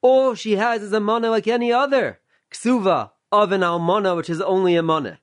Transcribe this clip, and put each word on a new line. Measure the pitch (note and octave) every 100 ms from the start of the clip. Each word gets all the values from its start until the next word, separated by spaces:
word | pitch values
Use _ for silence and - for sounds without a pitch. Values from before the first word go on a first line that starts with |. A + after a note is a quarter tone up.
All | B3 C4 C4 A3+
she | A3 G3
has | A#3 A#3
is | G#3
a | G#3+
Mana | G#3 A#3 A3+
like | A3+ G#3+
any | A#3+ A#3+
other | A#3+ C#4 C4+ E3 G2+ _ _ _
Ksuva | - A3+ B3+ F#3+ D#3 G#2 _ _
of | G#3 G#3
an | F#3+
Almana, | F3+ E3+ E3 G3+ G3 F3
which | D#3+
is | E3
only | F#3 F#3+ F#3 E3+
a |
Mana. | E3 D#3+ B2 D#2